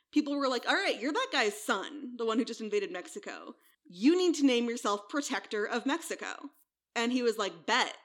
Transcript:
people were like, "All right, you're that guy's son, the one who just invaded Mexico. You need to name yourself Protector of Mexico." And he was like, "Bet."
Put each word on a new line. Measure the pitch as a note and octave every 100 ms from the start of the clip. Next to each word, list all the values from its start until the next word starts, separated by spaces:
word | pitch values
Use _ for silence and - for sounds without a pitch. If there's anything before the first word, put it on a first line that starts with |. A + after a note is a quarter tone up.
| _
people | D4 D4+ C#4+
were | C4+
like, | B3 -
"All |
right, | D4+ G4 A#3
you're | B3
that | G#4+ C5
guy's | D#4 A3 G#3
son, | - G#3+ - D4 C4 A#3+
the | A3+
one | A3
who |
just | A#3 A3+
invaded | G#3+ G#3 F#3+
Mexico. | F3+ F3+ G#3 G3+ F#2 - - _ _ -
You | F3+ A#3+ F4+
need | F4+ D4
to | C#4
name | A#3+ A#3+
yourself | A#3+ A3 G#3 -
Protector | G#3 F#3+ G#3 - G#3+
of | G#3 - A#3
Mexico." | E4 - F#3 F#2+ - C#4+ _ _ _ _ A#3
And | A#3
he | B3+
was | A#3+ A3
like, | G3 E3+ D3+
"Bet." | B3 G3+ -